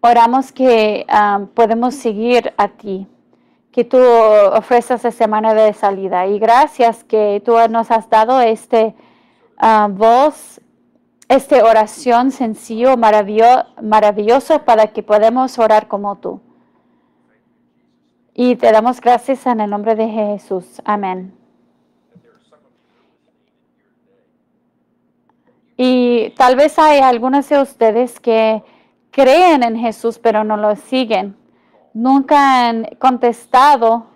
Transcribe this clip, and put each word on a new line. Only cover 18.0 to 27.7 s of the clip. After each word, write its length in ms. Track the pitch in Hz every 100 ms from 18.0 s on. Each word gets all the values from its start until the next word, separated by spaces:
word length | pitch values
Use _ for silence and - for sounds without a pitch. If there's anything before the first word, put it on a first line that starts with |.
| _ _ _
Y 220 | - 247 247
te 140 | 233
damos 300 | 220 226 247
gracias 440 | 233 240 233 262 -
en 140 | 240
el 100 | 208
nombre 260 | 208 208 220
de 120 | 220
Jesús. 760 | 214 208 208 - 190 180 - -
Amén. 480 | 208 196 185 190 _ _ _ _ _ _ _ _ _ _ _ _ 151 _ _ _ _ _ _ _ _ _ _ _ _ _ _ _ 240 _ _ _ _ _ _ _ _ _ _ _ _ _ _ _ -
Y 540 | 254 254 247 240 220 -
tal 180 | 247 254
vez 220 | 294 302
hay 200 | 311 294
algunos 500 | 262 240 247 277 277
de 120 | 294
ustedes 580 | 277